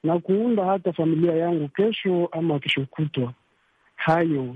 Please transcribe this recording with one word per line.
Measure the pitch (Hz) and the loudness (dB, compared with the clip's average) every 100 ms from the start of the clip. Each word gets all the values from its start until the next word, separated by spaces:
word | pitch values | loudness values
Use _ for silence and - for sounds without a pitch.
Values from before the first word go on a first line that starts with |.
na | 160 170 | 0 -2
kuunda | 160 196 240 220 185 | 0 0 2 0 2
hata | 196 185 | 0 -2
familia | 165 160 160 175 160 | 0 0 2 2 2
yangu | 170 170 147 | 0 -2 -4
kesho | - 208 208 196 180 175 | 0 0 0 0 0 0
ama | 165 165 147 | -2 0 0
kesho | 127 - 135 | -2 -4 -4
kutwa. | - 156 - 123 123 _ _ _ _ _ - | -4 -4 -2 -4 -6 _ _ _ _ _ -6
Hayo | 165 165 165 147 127 | 0 2 2 0 -4